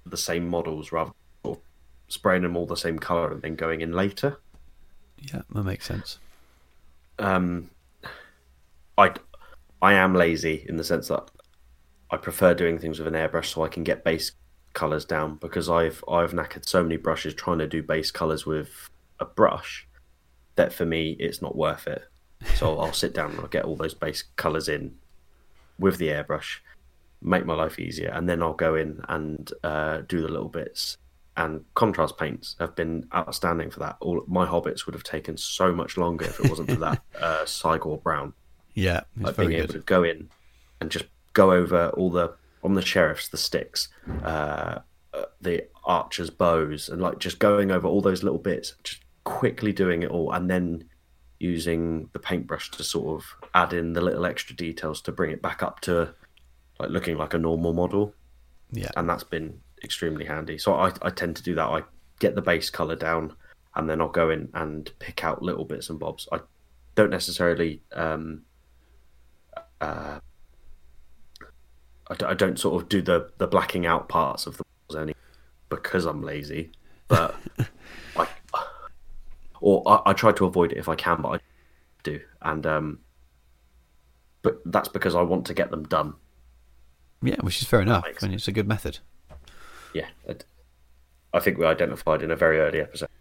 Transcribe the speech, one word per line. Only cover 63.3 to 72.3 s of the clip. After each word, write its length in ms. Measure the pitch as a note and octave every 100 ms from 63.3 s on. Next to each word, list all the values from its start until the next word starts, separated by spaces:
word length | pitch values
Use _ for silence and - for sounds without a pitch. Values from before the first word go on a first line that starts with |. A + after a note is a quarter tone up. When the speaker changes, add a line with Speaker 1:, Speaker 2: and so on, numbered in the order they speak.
| - - _ _ D#2+
Speaker 1:
and 120 | D#2+
then 140 | D#2
I'll 80 | D#2
go 220 | F2 D#2+
in 180 | D#2+ - E2+
and 360 | D#2 D2+ D2 -
pick 260 | - -
out 200 | E2 -
little 220 | F2+ - D#2+
bits 260 | - -
and 80 | D#2+
bobs. 280 | D#2 - -
I 80 | E2 - _ _ _ - -
don't 160 | G#2
necessarily, 720 | F#2 - E2+ F2 E2+ E2+ D#2 -
um, 480 | - E2 D#2 D#2+ D#2 - _ _ _ _ - - - - _ _ - - -
uh, 400 | D2+ D#2 D2+ D2 - - - - - - - - - - - - - - - - - - -
I 60 | F2
d-, 100 |
I 80 | D2